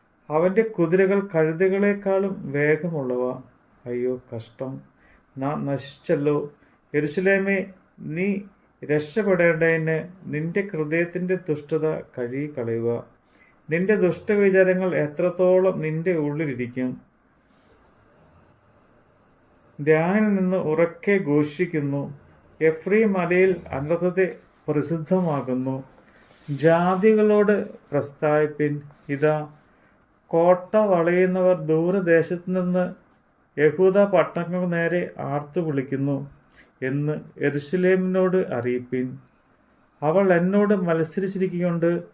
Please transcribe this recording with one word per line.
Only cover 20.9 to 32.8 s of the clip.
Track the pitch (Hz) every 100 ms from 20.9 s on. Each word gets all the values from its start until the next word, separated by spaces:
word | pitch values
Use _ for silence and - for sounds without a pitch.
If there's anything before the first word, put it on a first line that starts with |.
| - - 202 151
ഘോഷിക്കുന്നു, | 147 147 - 180 156 143 139 - 143 - _ _ -
"എഫ്രയീം | 160 156 - 214 214
മലയിൽ | 190 170 180 190 180 -
അനർത്ഥത്തെ | 135 147 170 180 175 185 - _ _ -
പ്രസിദ്ധമാക്കുന്നു." | 151 139 165 156 185 175 143 123 127 131 131 135 _ _ _ - - -
ജാതികളോട് | 139 156 165 175 185 214 214 214 208 202 202 202 - _
പ്രസ്താവിപ്പിൻ, | 143 - - 151 151 151 147 151 147 - - -
"ഇതാ, | 139 151 151 151 - _ _ _ _ _ _ -
കോട്ട | 170 175 180 - 214
വളയുന്നവർ | 214 180 165 180 185 185 185 180 156
ദൂരദേശത്ത് | 160 170 196 170 165 160 175 185 185
നിന്ന് | 180 180